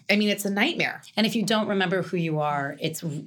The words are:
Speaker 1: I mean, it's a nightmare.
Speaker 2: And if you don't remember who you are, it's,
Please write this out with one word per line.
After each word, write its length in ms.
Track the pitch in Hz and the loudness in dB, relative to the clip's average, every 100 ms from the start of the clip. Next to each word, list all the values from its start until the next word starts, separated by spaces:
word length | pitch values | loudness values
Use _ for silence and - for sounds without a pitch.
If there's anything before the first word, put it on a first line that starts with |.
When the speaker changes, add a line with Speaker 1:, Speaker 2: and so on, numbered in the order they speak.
| - | 0
Speaker 1:
I 60 | 208 | 2
mean, 120 | 208 | 2
it's 160 | 202 | 0
a 60 | 196 | 0
nightmare. 500 | 196 269 - 151 - - - | 0 0 0 -2 -4 -6 -2
Speaker 2:
And 100 | 214 | 0
if 80 | |
you 120 | 233 196 | 2 2
don't 200 | 220 214 | 2 2
remember 340 | 196 180 185 | 0 2 0
who 160 | 170 180 | -2 -2
you 220 | 165 151 | -2 0
are, 360 | 147 143 139 - | 0 -2 -4 -4
it's, 240 | - 160 165 156 | -6 -6 -6 -8